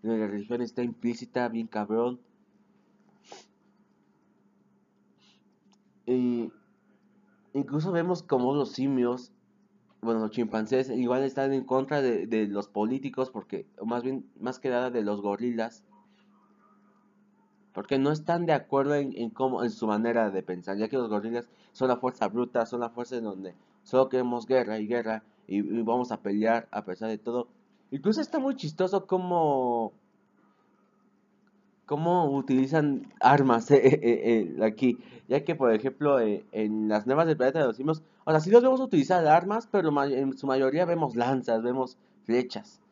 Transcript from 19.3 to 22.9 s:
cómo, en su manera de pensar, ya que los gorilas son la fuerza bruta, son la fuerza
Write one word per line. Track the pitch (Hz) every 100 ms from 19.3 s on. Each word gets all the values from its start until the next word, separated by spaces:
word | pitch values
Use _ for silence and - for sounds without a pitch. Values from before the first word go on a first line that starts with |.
cómo, | - 131 120
en | 117
su | 107 113
manera | 104 117 117 110
de | 95
pensar, | 90 90 87 98
ya | 110
que | 135
los | 117
gorilas | 104 110 117 117 _ _
son | - 127
la | 123
fuerza | 127 123 104
bruta, | 110 123 123 113
son | 120
la |
fuerza | 117